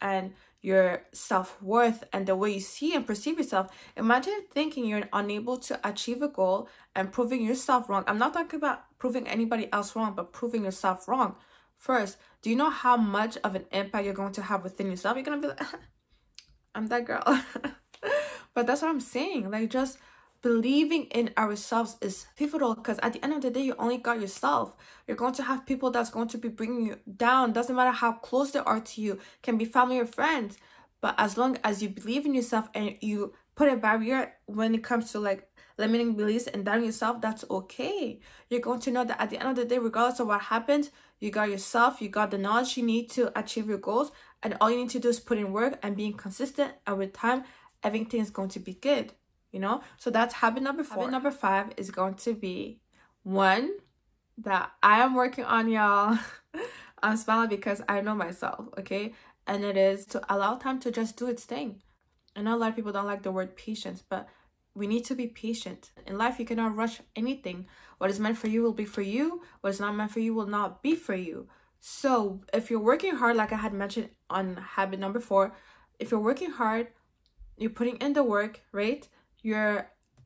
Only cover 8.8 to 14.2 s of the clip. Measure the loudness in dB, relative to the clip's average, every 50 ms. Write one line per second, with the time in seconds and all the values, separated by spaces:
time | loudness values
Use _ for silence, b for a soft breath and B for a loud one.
8.8 | -6 _ _ -6 -4 -2 -2 -2 -4 -2 -2 -2 0 0 0 -2 -2 0 -2 -2
9.8 | -2 -2 -2 -2 -2 -2 -2 -4 -8 -8 -8 -6 -4 -2 -2 -2 -2 -2 -4 -2
10.8 | 0 0 0 0 -2 0 2 2 2 0 -2 b b b b b b b b _
11.8 | -2 2 2 2 2 0 -4 b b b b b -2 0 2 4 4 2 2 2
12.8 | 4 6 6 6 6 4 2 2 0 0 -2 -4 -4 -2 -2 -4 -4 -4 -2 -2
13.8 | -2 -2 -2 -2 -2 -2 -2 -4